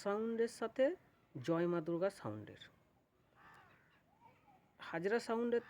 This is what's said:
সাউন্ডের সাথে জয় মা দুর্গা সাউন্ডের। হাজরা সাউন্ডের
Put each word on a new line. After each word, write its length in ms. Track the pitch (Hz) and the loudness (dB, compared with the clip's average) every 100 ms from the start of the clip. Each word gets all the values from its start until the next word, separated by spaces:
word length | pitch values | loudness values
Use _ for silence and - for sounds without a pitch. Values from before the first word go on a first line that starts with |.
সাউন্ডের 480 | 202 208 226 226 226 - | 0 0 0 0 0 -2
সাথে 260 | 226 - 269 370 - _ _ 139 | -4 2 2 2 -8 _ _ -8
জয় 320 | 127 165 175 | 0 2 2
মা 120 | 175 160 | 2 0
দুর্গা 220 | 170 196 - | 0 0 -2
সাউন্ডের। 420 | 110 107 101 98 - - _ _ _ _ _ - - - - - _ _ _ _ - - - - _ - | -8 -8 -10 -16 -20 -20 _ _ _ _ _ -20 -20 -20 -20 -20 _ _ _ _ -20 -20 -20 -20 _ -16
হাজরা 400 | - 165 190 233 | -6 -2 0 0
সাউন্ডের 440 | - 226 240 233 | 0 0 2 0